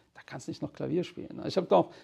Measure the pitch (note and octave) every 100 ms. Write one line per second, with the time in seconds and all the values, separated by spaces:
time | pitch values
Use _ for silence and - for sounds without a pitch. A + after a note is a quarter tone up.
0 | _ - - C3+ - D3 D3+ - C3+ E3
1 | F3 - - - - - F3+ F#3+ E3 -